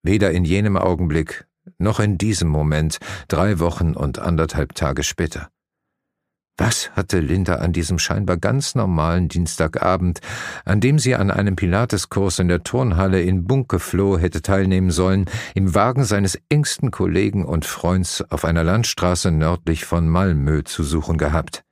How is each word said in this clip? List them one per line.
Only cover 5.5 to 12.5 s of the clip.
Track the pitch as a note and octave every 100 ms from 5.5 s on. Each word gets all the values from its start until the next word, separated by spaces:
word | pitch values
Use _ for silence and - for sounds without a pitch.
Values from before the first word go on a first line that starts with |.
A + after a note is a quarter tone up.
| _ _ _ _ _ _ _ _ _ _ -
Was | A2+ - -
hatte | - F2 F#2
Linda | D#2 F#2 F#2 D#2
an | F2
diesem | E2 E2+ F2
scheinbar | - G2+ F#2 F2
ganz | G2 C3 C#3+ B2
normalen | G2+ E2 D#2+ F2 E2
Dienstagabend, | E2+ E2 - D#2+ - F2+ F#2 F2+ D#2+ - - - - -
an | G2+
dem | B2 D3+
sie | B2+ B2+
an | G2
einem | - G2+ F#2
Pilateskurs | F#2 F#2 A#2+ G2 - - G2 -
in |
der | F2+